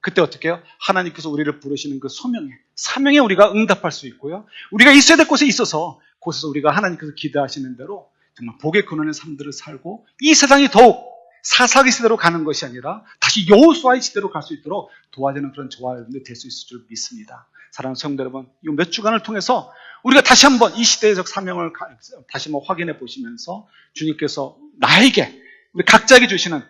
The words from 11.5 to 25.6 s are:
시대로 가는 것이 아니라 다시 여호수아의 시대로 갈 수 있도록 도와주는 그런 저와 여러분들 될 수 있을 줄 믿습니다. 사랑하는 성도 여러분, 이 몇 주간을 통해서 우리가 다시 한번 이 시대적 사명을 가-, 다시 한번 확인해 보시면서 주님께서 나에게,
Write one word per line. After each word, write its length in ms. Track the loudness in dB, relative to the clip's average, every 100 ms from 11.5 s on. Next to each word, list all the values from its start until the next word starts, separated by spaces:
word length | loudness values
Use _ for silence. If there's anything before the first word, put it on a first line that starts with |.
| 0 2 4 2
시대로 260 | 2 0 2
가는 260 | 0 -2
것이 220 | -4 -6 -8
아니라 380 | -12 -12 -12 _ _
다시 280 | -4 -2 6
여호수아의 540 | 8 8 6 2 0
시대로 280 | -2 -6 -6
갈 120 | -8
수 120 | -12
있도록 360 | -14 -10 -10 -10 _ _
도와주는 400 | -6 -6 -6 -10
그런 180 | -12 -18
저와 260 | -12 -12 -12
여러분들 280 | -14 -18
될 120 | -16 -20
수 120 | -18
있을 200 | -18 -18
줄 180 | -20 _
믿습니다. 580 | -16 -14 -16 -20 -20 _ _ _
사랑하는 240 | -14 -12 -10
성도 260 | -10 -8
여러분, 240 | -10 -12 -20 _
이 60 | -10
몇 220 | -6 -4
주간을 320 | -4 -4 -4
통해서 480 | -6 -10 -4 -4 -4 -20 -20 -12
우리가 180 | 2 4
다시 240 | 6 6 6
한번 300 | 4 2 2
이 80 |
시대적 440 | -2 2 2 0 -4
사명을 460 | -8 -8 -8 -8
가-, 160 | -10 -20 _ -20 -20 _
다시 180 | -14 -8
한번 160 | -8 -6
확인해 300 | -8 -8 -10
보시면서 680 | -14 -14 -14 -14 -14 -16 -16 _ _
주님께서 640 | -10 -8 -6 -6 -6 -10 _ -20 _
나에게, 640 | 0 4 4 2 -4 -8 _ _